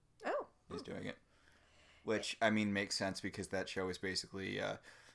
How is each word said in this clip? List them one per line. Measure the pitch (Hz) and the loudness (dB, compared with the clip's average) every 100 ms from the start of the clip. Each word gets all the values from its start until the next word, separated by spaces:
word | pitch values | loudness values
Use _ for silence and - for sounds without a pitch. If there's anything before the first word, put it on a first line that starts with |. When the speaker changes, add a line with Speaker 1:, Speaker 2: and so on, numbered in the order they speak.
| _ - - | _ -8 -2
Speaker 1:
Oh. | 554 - - - | -2 -4 -12 -10
Speaker 2:
is | - | -8
Speaker 1:
Hmm. | - | -6
Speaker 2:
doing | - - | -6 -6
it. | - _ - - - - - - - 110 | -8 _ -20 -20 -20 -20 -20 -20 -8 0
Which, | 107 - - | 0 0 4
I | 110 | 4
mean, | 107 104 | 6 4
makes | 101 101 - | 4 2 0
sense | 98 90 | 0 0
because | 98 101 92 | -4 -4 -2
that | 92 95 | -2 0
show | - 92 | 0 0
is | 90 | 0
basically, | 95 92 - 98 95 101 | 0 -2 -2 -6 -4 -2
uh, | 101 101 - - - | -2 -4 -8 -20 -20